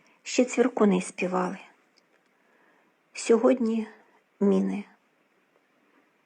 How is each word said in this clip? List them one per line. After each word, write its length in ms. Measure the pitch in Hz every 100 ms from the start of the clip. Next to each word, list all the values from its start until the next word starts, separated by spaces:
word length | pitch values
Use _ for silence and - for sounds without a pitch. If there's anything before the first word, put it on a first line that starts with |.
| _ _
ще 220 | - -
цвіркуни 580 | 247 - 247 - 214 185
співали. 560 | - - 185 185 185 190 - _ _ _ _ _ _ _ _ _ _ _ _ _ _
Сьогодні 760 | - - 226 247 262 220 226 214 - _ _ _ -
міни 440 | 202 190 190 196 - _ _ _ _ _ _ _ _ _ _ _ _ _